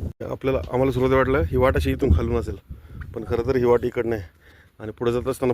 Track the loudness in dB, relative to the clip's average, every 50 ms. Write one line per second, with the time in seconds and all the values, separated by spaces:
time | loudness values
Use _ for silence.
0 | -10 -10 -10 -10 -10 -10 -8 -6 -2 -2 -2 -2 -2 -2 0 0 2 2 2 2
1 | 2 4 4 4 4 2 2 0 0 0 2 2 4 4 2 2 0 -2 -2 0
2 | 2 2 4 2 2 0 -2 -2 -4 -4 -8 -12 -14 -18 -20 -18 -20 -18 -18 -16
3 | -16 -12 -12 -10 -6 -4 -2 -2 0 0 0 2 4 4 4 4 2 0 -2 -2
4 | -2 -2 -2 -4 -6 -10 _ _ _ -20 -20 -20 -20 _ _ -14 -14 -12 -8 -4
5 | -2 0 0 0 0 -2 -2 0 0 0